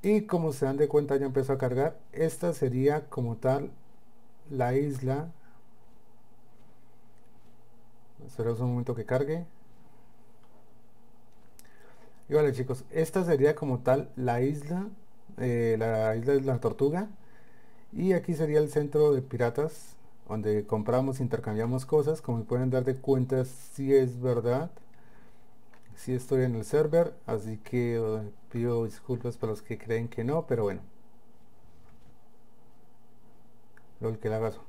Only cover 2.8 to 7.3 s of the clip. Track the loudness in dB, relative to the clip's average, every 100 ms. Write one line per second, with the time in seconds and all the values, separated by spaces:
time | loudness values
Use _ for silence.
2.8 | 4 2 -2 -2 -2 2 2 2 0 -8
3.8 | -12 -12 -12 -14 -12 -12 -8 0 2 4
4.8 | 2 0 0 0 -2 -8 -12 -12 -12 -14
5.8 | -12 -12 -12 -12 -12 -12 -12 -12 -12 -12
6.8 | -12 -12 -12 -12 -12